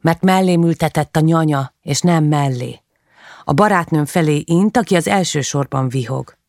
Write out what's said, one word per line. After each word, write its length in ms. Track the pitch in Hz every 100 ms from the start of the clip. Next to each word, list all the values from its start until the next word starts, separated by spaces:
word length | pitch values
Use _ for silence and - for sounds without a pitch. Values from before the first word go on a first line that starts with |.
"Mert 220 | 165 165
mellém 400 | 190 185 190 175
ültetett 540 | 170 160 156 156 147 160
a 40 |
nyanya, 540 | 156 165 156 143 135 _
és 200 | - 143
nem 240 | 180 170
mellé." 560 | 151 151 139 127 123 120 _ _ _ _ - -
A 80 | -
barátnőm 520 | 143 214 190 165 156
felé 380 | 147 180 156 147 -
int, 300 | 170 208 254
aki 200 | 214 180
az 100 | -
első 340 | 202 175 151
sorban 480 | 131 143 139 139 131
vihog. 480 | 131 120 131 127 _